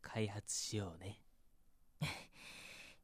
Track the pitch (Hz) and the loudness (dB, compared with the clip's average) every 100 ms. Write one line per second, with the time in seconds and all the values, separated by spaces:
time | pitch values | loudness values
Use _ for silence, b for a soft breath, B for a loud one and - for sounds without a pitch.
0 | - 117 107 104 - - - 107 92 82 | -2 4 4 2 0 0 2 2 2 0
1 | 95 - - - - - - - - - | -6 -6 -12 -20 -20 -20 -20 -20 -20 0
2 | 147 B B B B B B B B B | 0 B B B B B B B B B